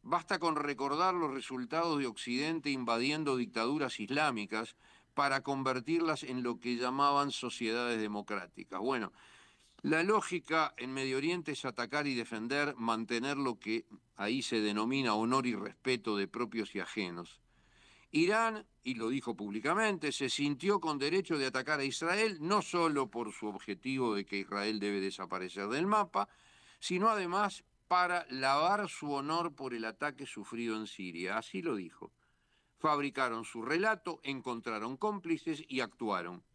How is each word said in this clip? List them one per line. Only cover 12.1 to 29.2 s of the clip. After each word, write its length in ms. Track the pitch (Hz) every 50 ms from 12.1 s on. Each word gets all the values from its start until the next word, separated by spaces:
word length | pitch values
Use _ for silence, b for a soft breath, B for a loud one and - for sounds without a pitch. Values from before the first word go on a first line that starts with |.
| 131
defender, 600 | 120 113 - 117 107 113 120 139 143 147 147 131
mantener 600 | 123 113 117 113 110 113 98 120 117 123 139 143
lo 220 | 139 139 127 110 -
que 260 | - 107 110 113 - _ 107 - _ _ _
ahí 240 | - 98 104 123 135
se 180 | 120 - 120 110
denomina 540 | 107 107 101 107 107 120 135 139 135 117 107
honor 320 | 107 110 120 127 135 127
y 80 | 123 113
respeto 640 | 98 101 101 - _ _ 131 127 117 101 113 104
de 120 | 101 98 92
propios 460 | - 113 123 107 113 113 104 - -
y 60 | 101
ajenos. 600 | 87 - - 110 98 90 85 87 87 - - _ b b b b b b b b b b b b b b
Irán, 520 | - 151 170 180 214 226 226 226 220 208 208 _ _ _ _
y 100 | 123 131
lo 140 | 113 113 113
dijo 280 | 131 139 - 120 107
públicamente, 760 | 90 104 104 101 113 104 147 175 208 220 214 196 165 156 143
se 180 | 131 - 139 127
sintió 500 | - - 143 147 143 123 160 196 208 202
con 180 | 170 160 151 139
derecho 380 | 139 147 165 196 175 - 170
de 100 | 143 135
atacar 340 | 131 113 131 127 151 156 143
a 40 | 139
Israel, 540 | 135 123 - 160 170 185 208 220 220 196 156
no 220 | 147 175 208 202
solo 480 | 160 - - 175 170 160 147 139 135 104
por 220 | - 117 117 107
su 160 | - - - 107
objetivo 640 | 101 95 - - 101 - - 131 135 135 123 117 104
de 100 | 101 98
que 140 | - 101 98
Israel 420 | 95 - 101 101 101 107 110 107
debe 200 | 98 104 101 98
desaparecer 680 | 95 98 92 - 95 85 92 92 92 90 - 101 98 104
del 180 | 120 143 170
mapa, 420 | 196 214 214 202 170 - - - B B B B B B B B B B B
sino 300 | - - 180 180 202 226
además 560 | 220 208 185 170 180 196 208 196 - - _ _ _ _ _ _
para 360 | 180 180 180 180 175 175 - -
lavar 580 | 127 131 131 135 139 143 160 180 202 208 202 175
su 240 | - - 156 147
honor 420 | 143 139